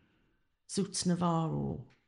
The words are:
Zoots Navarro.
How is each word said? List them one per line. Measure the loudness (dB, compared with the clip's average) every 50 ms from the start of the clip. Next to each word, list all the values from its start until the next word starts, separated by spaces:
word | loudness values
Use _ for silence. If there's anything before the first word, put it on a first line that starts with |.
| _ _ _ _ _ _ _ _ _ _ _ _ _ -6
Zoots | -2 -2 -2 -2 -2 -2 0
Navarro. | 2 2 2 4 2 2 2 2 0 0 -2 -2 -2 -4 -6 -8 -14 -18 _ _